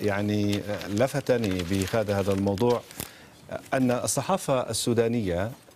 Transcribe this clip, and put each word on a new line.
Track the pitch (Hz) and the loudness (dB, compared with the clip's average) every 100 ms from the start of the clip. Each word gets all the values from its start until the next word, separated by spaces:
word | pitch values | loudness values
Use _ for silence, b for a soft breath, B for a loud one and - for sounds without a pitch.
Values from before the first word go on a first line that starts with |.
يعني، | 104 98 104 104 101 101 | -2 0 0 0 2 0
آه، | 101 104 90 | -2 -6 -4
لفتني | 104 131 143 - 123 110 92 87 | 0 0 0 0 2 2 -2 0
بهذا، | 98 95 117 104 98 | 0 0 0 0 0
هذا | 98 | 2
الموضوع، | 98 101 101 120 120 - B B B B B - | 2 2 2 2 2 -2 B B B B B -12
آه، | - - | -12 -2
أن | 135 127 | 0 2
الصحافة | 123 110 - 131 190 - 131 123 | 2 0 -2 0 -2 0 0 0
السودانية | 113 - 117 117 120 98 87 104 131 - | -4 0 2 2 2 0 0 -2 -6 -20